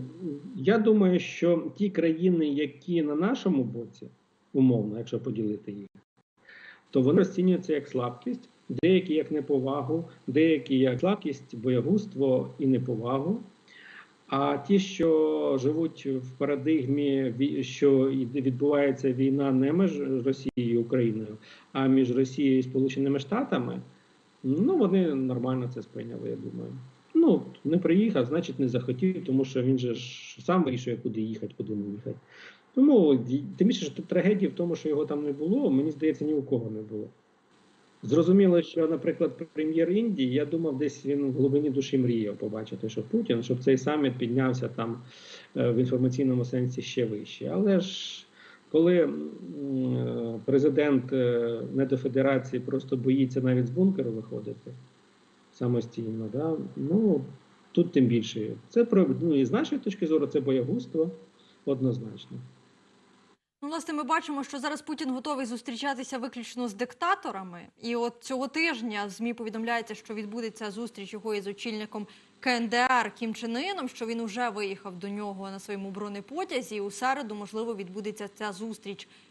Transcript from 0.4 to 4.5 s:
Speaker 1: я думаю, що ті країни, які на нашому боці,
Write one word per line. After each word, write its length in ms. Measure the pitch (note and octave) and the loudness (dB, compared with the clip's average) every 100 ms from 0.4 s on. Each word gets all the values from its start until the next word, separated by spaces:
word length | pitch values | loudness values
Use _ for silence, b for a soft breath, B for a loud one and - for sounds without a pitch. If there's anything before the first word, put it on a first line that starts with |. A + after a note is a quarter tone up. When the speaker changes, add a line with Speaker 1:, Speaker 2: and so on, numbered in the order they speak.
| - F3 | -12 -2
Speaker 1:
я 220 | C3+ A3+ | 2 4
думаю, 420 | A3 G#3+ F#3 F3+ | 6 6 6 2
що 500 | - - F3 E3 - - | -2 0 2 2 0 -2
ті 140 | G3+ | -2
країни, 560 | F3+ E3 D#3+ F#3 E3+ D3+ | 2 2 2 2 4 2
які 560 | C#3+ C#3 - - E3 | 0 -2 -6 -2 0
на 120 | D3 | 0
нашому 500 | D3 G3 B3+ - C#3+ | 0 0 0 0 0
боці, 420 | A#2+ A#2 A2 - G2 _ _ _ _ | 0 -6 -10 -16 -20 _ _ _ _